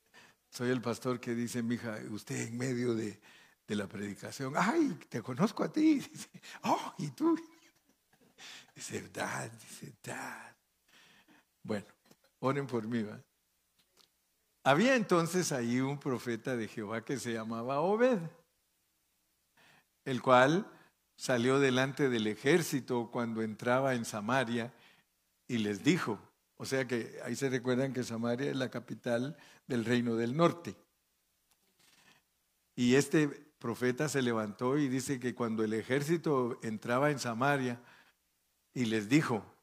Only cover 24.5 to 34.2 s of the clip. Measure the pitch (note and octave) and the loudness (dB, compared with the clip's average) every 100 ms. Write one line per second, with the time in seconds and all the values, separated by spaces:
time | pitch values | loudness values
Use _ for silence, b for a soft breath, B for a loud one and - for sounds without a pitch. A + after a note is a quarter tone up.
24.5 | A#2 A#2+ - b b b _ _ _ - | -2 -4 -10 b b b _ _ _ -4
25.5 | A#2+ G#2 G2+ C3+ F3 - F#2+ - _ _ | -2 0 0 2 2 2 -6 -10 _ _
26.5 | - A#2 C3+ B2 A#2+ A#2+ - B2+ A#2 C#3 | -14 -4 -2 0 -2 -4 -8 -8 -4 -2
27.5 | B2+ B2 B2 C3+ B2+ A#2 A2+ A#2+ A#2+ C#3+ | 0 0 0 0 -2 -4 -2 -2 0 -2
28.5 | C#3 B2 B2 - A2 B2 A#2 C3+ D#3+ B | -2 -4 -6 -10 -8 -2 -2 -2 -8 B
29.5 | B - B2 A2+ B2 A#2+ A2+ A#2 D3 E3+ | B -4 -2 2 2 2 0 0 4 2
30.5 | - - - _ _ _ _ _ _ _ | 2 -8 -14 _ _ _ _ _ _ _
31.5 | _ _ _ b b b b _ _ _ | _ _ _ b b b b _ _ _
32.5 | _ _ - B2 C3 C#3 E3 D3 - - | _ _ 0 6 6 6 4 2 -2 -18
33.5 | _ A#2+ G#2+ B2 B2 D3+ C#3 | _ -6 -2 0 0 0 0